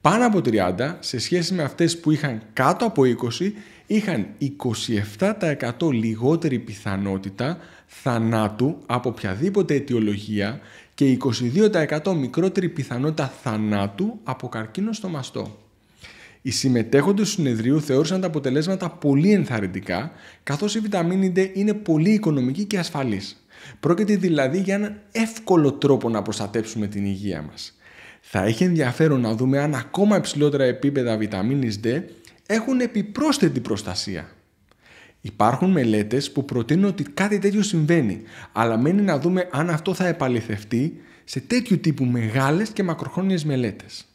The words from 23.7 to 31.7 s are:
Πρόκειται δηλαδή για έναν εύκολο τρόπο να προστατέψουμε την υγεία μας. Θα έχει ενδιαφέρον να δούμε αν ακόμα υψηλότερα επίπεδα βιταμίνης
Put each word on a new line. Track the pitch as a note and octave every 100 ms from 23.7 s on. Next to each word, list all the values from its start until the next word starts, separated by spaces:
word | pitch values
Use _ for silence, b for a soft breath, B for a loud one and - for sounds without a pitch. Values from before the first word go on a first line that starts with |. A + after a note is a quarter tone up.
| B
Πρόκειται | C#3+ F3 G#3 G#3
δηλαδή | F3+ D3+ C3 E3+
για | F#3+ G3
έναν | G#3 - -
εύκολο | A3+ A3 - - F3 C#3+
τρόπο | C#3+ C#3+ C3 A#2+
να | A2
προστατέψουμε | G2 G2+ G2+ A2+ G#2+ A2+ G2+
την | G2+ G2+
υγεία | F#2+ G2+ E2
μας. | D2+ - - _ B B B B -
Θα | G#2
έχει | G2 A2+
ενδιαφέρον | F#3 E3 B2+ A#2+ D#3+ C3+
να | A#2 A2
δούμε | B2+ C#3
αν | D3 C3+
ακόμα | - - G#3 G3
υψηλότερα | - C#3+ D3 C#3
επίπεδα | C3 B2 C#3 C#3 A#2+ A2
βιταμίνης | G#2+ G2+ G#2 C#3 B2